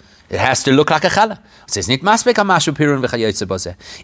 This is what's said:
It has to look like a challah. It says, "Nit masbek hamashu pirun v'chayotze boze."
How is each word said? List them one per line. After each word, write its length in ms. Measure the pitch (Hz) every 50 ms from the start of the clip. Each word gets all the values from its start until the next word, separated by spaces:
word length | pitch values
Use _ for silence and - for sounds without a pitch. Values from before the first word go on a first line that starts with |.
| _ _ _ _ _ _
It 100 | - -
has 240 | 107 127 131 - -
to 80 | 139
look 180 | 131 139 151 -
like 140 | 160 156 151
a 60 | 180
challah. 300 | - 196 214 220 208 - - _ _ - -
It 60 | -
says, 180 | - 101 90 87
"Nit 140 | 127 131
masbek 320 | 160 196 220 220 - 247 233
hamashu 400 | 220 208 196 185 165 - - 147
pirun 320 | 139 151 147 143 135 123
v'chayotze 420 | - - 117 113 107 95 - 104 92
boze." 280 | 98 92 - 87 87 - - - - -